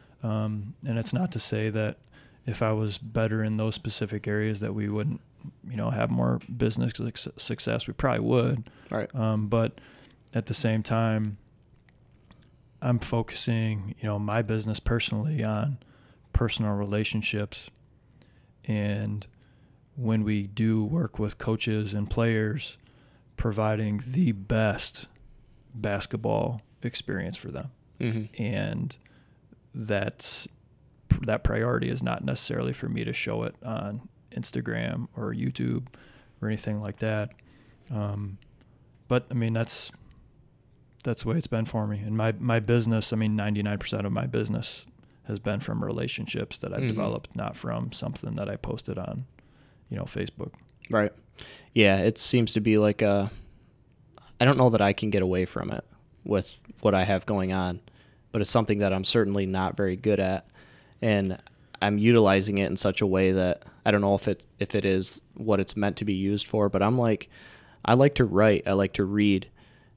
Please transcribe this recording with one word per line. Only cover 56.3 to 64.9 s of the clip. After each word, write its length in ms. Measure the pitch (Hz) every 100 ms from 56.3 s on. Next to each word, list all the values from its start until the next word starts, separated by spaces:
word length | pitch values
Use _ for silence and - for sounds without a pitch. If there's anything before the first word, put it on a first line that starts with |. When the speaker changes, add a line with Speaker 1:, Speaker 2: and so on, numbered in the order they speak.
| 101 - - - -
Speaker 2:
what 120 | 110
I 100 | 98
have 220 | 92 95 -
going 260 | 101 92
on, 300 | 95 90 90 - - _ _ _
but 100 | 110
it's 100 | 101
something 280 | 120 110 101
that 140 | 101
I'm 100 | 95
certainly 420 | 95 120 101 101 95
not 300 | 95 95 -
very 200 | 98 92
good 240 | 107 98
at. 260 | 92 95 - - - - - _
And 380 | 117 104 95 92 - - - -
I'm 160 | 101 104
utilizing 640 | 110 120 101 98 101 101
it 80 | 98
in 80 | 95
such 240 | 101 92
a 60 | 101
way 240 | 95 95
that 320 | 95 90 - - - 113
I 20 |
don't 100 | 104
know 120 | 98
if 140 | 98 -
it, 180 | 95 - -
if 160 | 98 104
it 100 |
is 340 | 95